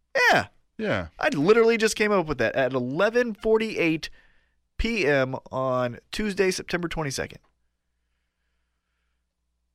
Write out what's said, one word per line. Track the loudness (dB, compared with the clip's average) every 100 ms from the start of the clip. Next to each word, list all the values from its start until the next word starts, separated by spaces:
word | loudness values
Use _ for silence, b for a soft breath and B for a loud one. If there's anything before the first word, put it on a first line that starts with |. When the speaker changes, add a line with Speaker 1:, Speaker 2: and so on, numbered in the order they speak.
| _ 0 4
Speaker 1:
Yeah. | 2 0 _ _ -8
Speaker 2:
Yeah. | -4 -2 -4 -4
Speaker 1:
I | -2
literally | 2 4 6 6 4
just | 0 0
came | 0
up | 2 0
with | 0
that | 0 2
at | 0
eleven | 0 -2 0 2 2 0
forty-eight | -2 2 2 2 0 0 -2 -6 b b b b b _ -4
P | -2 0 2
M | 2 0 -4 -8
on | -6 -2 -2 -2 -6 -10
Tuesday, | -6 -4 0 0
September | 0 -4 -6 -6
twenty-second. | -6 -6 -6 -8 -12 _ _ _ _ _ _ _ _ _ _ _ _ _ _ _ _ _ _ _ _ _ _ _